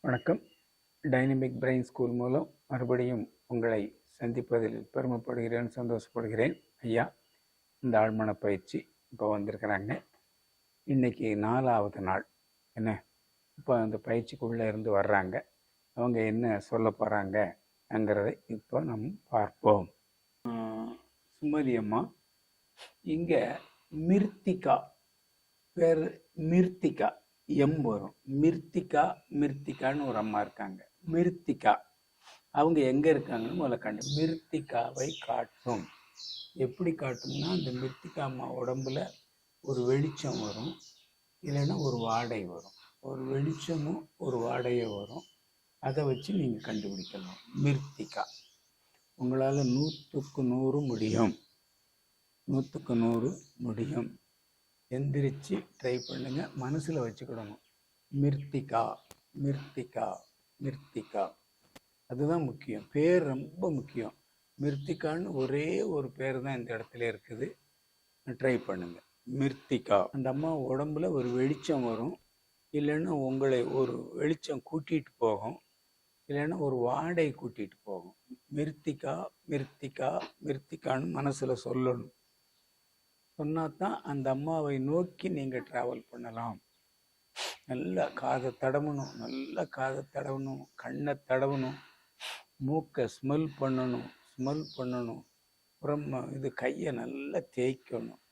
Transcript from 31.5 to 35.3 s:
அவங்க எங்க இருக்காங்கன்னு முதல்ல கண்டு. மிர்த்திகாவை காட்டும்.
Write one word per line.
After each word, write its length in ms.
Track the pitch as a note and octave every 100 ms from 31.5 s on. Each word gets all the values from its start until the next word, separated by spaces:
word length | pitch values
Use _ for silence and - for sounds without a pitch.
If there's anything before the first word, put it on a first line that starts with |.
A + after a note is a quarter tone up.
| C3 - - - _ _ _ - - _
அவங்க 300 | - D#3 D#3+
எங்க 320 | C3 C3+ D#3
இருக்காங்கன்னு 480 | C#3+ - A#2+ A#2 F3
முதல்ல 160 | C#3+ A#2
கண்டு. 260 | G#2+ G#2+ C3+ C#3+
மிர்த்திகாவை 920 | D#3+ D#3+ _ D#3 C#3 B2 A#2+ C3+ C#3 D#3+
காட்டும். 600 | -